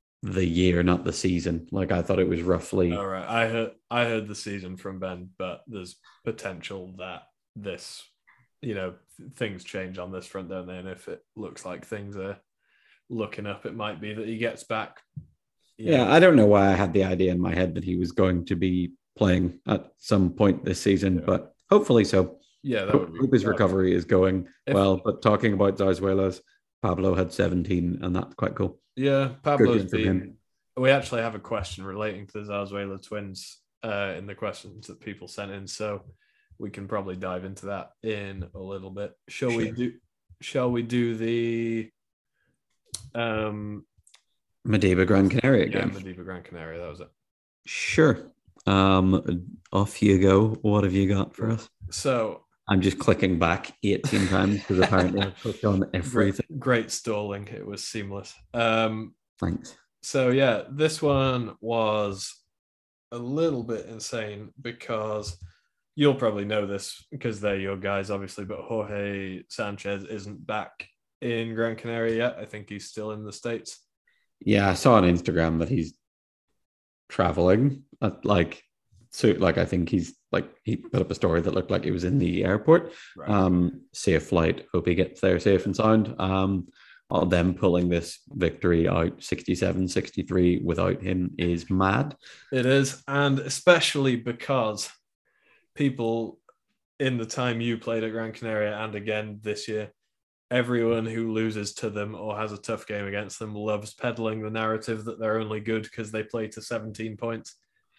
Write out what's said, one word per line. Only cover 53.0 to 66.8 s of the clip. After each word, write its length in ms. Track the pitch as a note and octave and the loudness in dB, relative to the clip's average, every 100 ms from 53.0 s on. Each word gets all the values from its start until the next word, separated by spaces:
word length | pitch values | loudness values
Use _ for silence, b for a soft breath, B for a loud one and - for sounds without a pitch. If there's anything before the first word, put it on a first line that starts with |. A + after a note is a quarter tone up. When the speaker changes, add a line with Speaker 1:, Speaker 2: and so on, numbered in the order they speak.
| - - F#2+ F2 | 2 4 2 2
Speaker 1:
back 380 | E2+ F2+ - - | 2 0 -4 -4
eighteen 420 | G2+ F#2+ - G2+ F#2 | -2 0 0 0 2
times 340 | F#2+ G2 G#2 | 2 2 0
'cause 140 | - F#2 | 0 2
apparently 420 | F#2 F#2 F2+ G2+ | 4 4 2 0
I've 180 | G2+ - | -2 -4
clicked 240 | A2+ - | -8 -2
on 160 | G#2+ F#2+ | 0 2
Speaker 2:
<laughs> 120 | F#2+ | 0
Great, 20 | |
Speaker 1:
everything. 520 | F2+ F#2 B2 G2 G2 - D3 | -2 -2 2 2 0 -6 -4
Speaker 2:
great 320 | C3 A#2+ A2 | 0 0 0
stalling. 560 | - A#2 G#2 G#2 G2+ G2+ | -6 -4 -4 -4 -8 -10
It 160 | G#2 G#2 | -12 -12
was 180 | G2+ | -10
seamless. 500 | - A2 G2 G2 - - _ | -10 -8 -8 -10 -12 -20 _
Um, 600 | A#2+ A2+ A2+ A2 A2 A2 _ _ - | 0 2 4 2 -2 -10 _ _ -4
Speaker 1:
Thanks. 380 | F#2 F2 - - _ _ | -4 -4 -8 -20 _ _
Speaker 2:
so, 280 | - C#3 B2+ | -4 0 4
yeah, 320 | C3 C3+ G#2 - | 4 4 2 -2
this 300 | C#3 D#3 D#3 | 0 0 2
one 560 | D3+ C#3 C3+ B2 A2 - | 2 2 2 0 -4 -8
was 760 | A2 A#2 G#2+ G#2+ G#2 F#2+ - - _ _ _ _ _ _ - | -2 0 2 2 0 -4 -10 -16 _ _ _ _ _ _ -16
a 60 | A#2+ | -12
little 440 | A#2+ D3 E3 B2+ | -6 -2 0 -2
bit 240 | A2+ G#2+ G2+ | -4 -6 -8
insane 640 | A2 - A#2 G#2+ G#2 G#2+ - | -12 -8 -8 -8 -10 -16 -14
because 760 | B2+ A#2+ - A2 G#2+ G#2+ G2 - E2+ b b b _ | -14 -12 -6 -4 -4 -6 -8 -14 -18 b b b _
you'll 200 | - C#3+ B2+ | 2 2 4
probably 280 | A2+ G#2 | 0 0
know 220 | G2+ G#2+ G2 | -2 -2 -2
this 380 | G2+ | -4